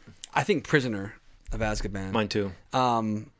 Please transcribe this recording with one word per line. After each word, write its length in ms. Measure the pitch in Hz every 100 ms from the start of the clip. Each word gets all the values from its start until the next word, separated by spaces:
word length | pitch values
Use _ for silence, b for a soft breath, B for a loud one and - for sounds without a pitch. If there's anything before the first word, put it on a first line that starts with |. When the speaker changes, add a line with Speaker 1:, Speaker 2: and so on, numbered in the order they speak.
| - - -
Speaker 1:
I 80 | -
think 240 | 139 170 -
Prisoner 480 | 156 127 104 98 - - - -
of 80 | 110
Azkaban. 500 | 110 107 101 98 95
Speaker 2:
Mine 140 | 110 104
too. 240 | 107 98 92 -
Speaker 1:
Um, 580 | 131 127 117 110 107 107 -